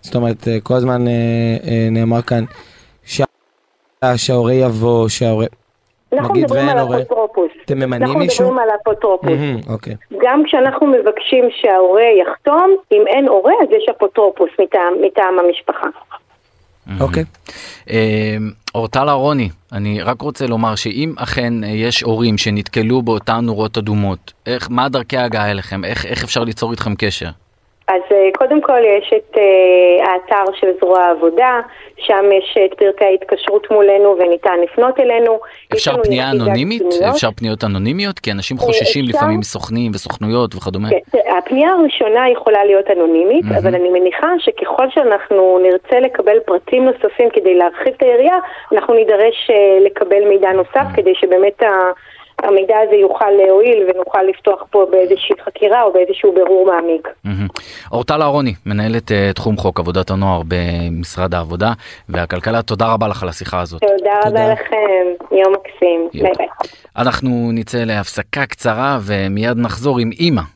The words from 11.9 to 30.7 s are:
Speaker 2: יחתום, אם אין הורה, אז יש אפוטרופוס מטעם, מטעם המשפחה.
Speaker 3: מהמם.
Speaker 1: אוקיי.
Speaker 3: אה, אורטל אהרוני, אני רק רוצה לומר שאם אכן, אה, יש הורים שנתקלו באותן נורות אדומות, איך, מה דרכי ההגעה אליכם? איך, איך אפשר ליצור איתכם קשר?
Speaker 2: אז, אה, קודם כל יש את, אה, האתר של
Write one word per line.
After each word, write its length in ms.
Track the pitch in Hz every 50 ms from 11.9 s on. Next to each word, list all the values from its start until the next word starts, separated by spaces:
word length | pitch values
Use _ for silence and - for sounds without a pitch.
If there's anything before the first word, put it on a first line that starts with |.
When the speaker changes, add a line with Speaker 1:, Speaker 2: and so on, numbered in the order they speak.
| 185 208 233 233 220 190
Speaker 2:
יחתום, 540 | 175 - - - _ 294 285 320 359 381 392 381 - _
אם 120 | - 208 214 -
אין 200 | 214 269 277 262
הורה, 260 | 220 196 185 247 370 480 320
אז 40 | -
יש 140 | 208 214 - - - -
אפוטרופוס 520 | 208 196 _ - 208 196 - - 185 170 - -
מטעם, 340 | 196 180 - 196 180 175 180 180
מטעם 380 | 190 190 190 - 202 185 185 180
המשפחה. 480 | 175 175 175 - - - - - - - 311 - - _ - - _ _ _ _ _ _ _ _ _ _ _ _ _ -
Speaker 3:
מהמם. 140 | 98 95
Speaker 1:
אוקיי. 220 | 135 - 90 160 160 - _ _ _ - - - - - - - _ -
Speaker 3:
אה, 460 | 113 113 110 110 107 107 107 107 107 107 107 107 101 _ _ - _
אורטל 340 | 120 113 110 - 135 139 147
אהרוני, 400 | 143 135 131 147 151 139 120 92 82 _ _ _ -
אני 280 | 101 101 104 104 107
רק 200 | 82 104 127 120
רוצה 240 | - 147 143 - 139 123
לומר 280 | 117 113 113 110 110
שאם 380 | 104 - 120 98 120 147 165 156 -
אכן, 460 | 123 120 - 135 123 120 120 117 107
אה, 60 | 104
יש 320 | 107 107 113 120 117 -
הורים 360 | - 120 110 110 117 117 107 101
שנתקלו 640 | - 110 104 104 101 - - 117 110 110 123 131
באותן 380 | 120 117 113 104 - - 113 117
נורות 360 | 120 117 110 101 107 107 - 117
אדומות, 560 | 104 107 107 104 101 98 92 87 _ - - _ _
איך, 220 | 113 123 123 - -
מה 180 | 123 123 131 139
דרכי 280 | 131 135 117 - - 127
ההגעה 340 | 123 120 110 110 104 104
אליכם? 340 | 101 98 95 - 98 95 92
איך, 200 | 90 113 - -
איך 180 | - 120 - 123
אפשר 200 | 113 - 123 117
ליצור 280 | 117 110 - - 113
איתכם 240 | 117 110 - 113 104 -
קשר? 300 | - 104 95 - - 85 76 _ _ _ _ _ _ _ _ _ _ -
Speaker 2:
אז, 140 | 190 180 180 -
אה, 60 | 202 202 190 190 190 -
קודם 240 | 269 247 294 302
כל 180 | 285 - 269 247 233 214 202 208
יש 160 | 202 - 247 214
את, 200 | - _ - -
אה, 720 | 208 196 190 190 185 185 180 180 180 180 175 175 - 185
האתר 400 | 185 185 185 - 226 202 196 190 190 -
של 80 | - 190